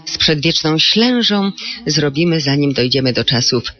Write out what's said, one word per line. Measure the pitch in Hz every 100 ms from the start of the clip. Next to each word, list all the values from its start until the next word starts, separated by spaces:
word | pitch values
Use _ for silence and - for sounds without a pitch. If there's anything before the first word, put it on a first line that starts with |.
| -
z | -
przedwieczną | - 151 165 - 156 156
ślężą | - 208 240 247 214 202 196 - - - -
zrobimy, | 151 147 139 175 160
zanim | 139 143 143
dojdziemy | 127 123 135 127
do | 117
czasów | - 120 - 120 -